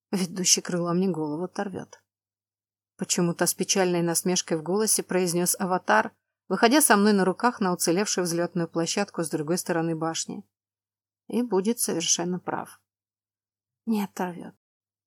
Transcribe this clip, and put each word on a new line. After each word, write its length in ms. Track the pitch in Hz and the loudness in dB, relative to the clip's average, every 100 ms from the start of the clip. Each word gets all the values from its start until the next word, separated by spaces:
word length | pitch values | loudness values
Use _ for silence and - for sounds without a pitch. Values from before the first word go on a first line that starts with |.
| _ | _
Ведущий 500 | 190 180 185 180 190 | -4 -2 -2 2 2
крыла 320 | - 175 175 | 0 -2 0
мне 160 | 175 190 | 2 0
голову 360 | 156 156 151 | 0 -4 -4
оторвёт. 580 | 180 - 202 175 - - _ _ _ _ _ _ _ _ _ - | -6 -6 -6 -8 -12 -18 _ _ _ _ _ _ _ _ _ -10
Почему-то 500 | - - 175 170 175 | -4 0 0 2 0
с 80 | |
печальной 480 | - 185 202 180 175 | 0 0 2 2 2
насмешкой 560 | 170 165 185 180 - 160 | 0 0 0 0 0 -4
в 40 | |
голосе 400 | 156 202 220 - | 0 0 2 0
произнёс 540 | - 185 180 170 175 - | 0 0 2 2 0 0
аватар — 540 | 185 180 - 214 220 - _ _ - | 0 0 4 2 2 -6 _ _ -4
выходя 300 | 185 233 294 | 2 4 6
со 160 | 285 202 | 6 4
мной 160 | 208 | 6
на 120 | 202 | 4
руках 360 | 185 170 240 - | 2 2 0 0
на 120 | 190 | -2
уцелевшую 520 | 175 180 170 208 - | 0 0 0 0 -2
взлётную 440 | 175 170 175 175 165 | 0 0 -2 -2 -2
площадку 540 | 165 165 208 202 - | -2 -2 -2 -4 -4
с 80 | 160 | -4
другой 260 | 156 147 175 | -2 -2 -2
стороны 380 | - 170 165 | 0 0 0
башни. 500 | 160 160 - - 202 - _ _ _ _ _ _ _ - | -2 -2 -4 -6 -10 -14 _ _ _ _ _ _ _ -6
И 140 | 226 | -4
будет 360 | 247 190 196 240 | 0 0 0 -2
совершенно 640 | - 160 165 - 175 180 | -2 -2 0 0 -2 -4
прав. 400 | - - - - _ _ _ _ _ _ _ _ _ _ 233 | -4 -6 -8 -16 _ _ _ _ _ _ _ _ _ _ -4
«Не 160 | 214 | -2
оторвёт. 520 | 196 - 180 175 - - _ _ _ _ | -2 -4 -6 -6 -14 -20 _ _ _ _